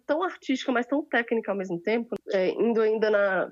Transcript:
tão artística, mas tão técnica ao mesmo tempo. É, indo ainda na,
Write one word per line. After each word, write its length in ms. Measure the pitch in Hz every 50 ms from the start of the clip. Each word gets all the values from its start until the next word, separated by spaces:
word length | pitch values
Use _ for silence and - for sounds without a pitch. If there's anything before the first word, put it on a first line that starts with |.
| _
tão 160 | - 285 311
artística, 520 | 370 359 - - - - 269 254 - - 254
mas 120 | 233 247
tão 200 | - - 285 320
técnica 460 | - - 233 233 233 233 226 220 -
ao 60 | 196 196
mesmo 220 | 190 190 180 170
tempo. 360 | 170 - 214 240 233 233 - 196 - - -
É, 160 | 190 185 170
indo 320 | - - 196 226 233 220
ainda 280 | 220 214 214 220 208 214
na, 400 | 214 202 202 202 190 180 156 -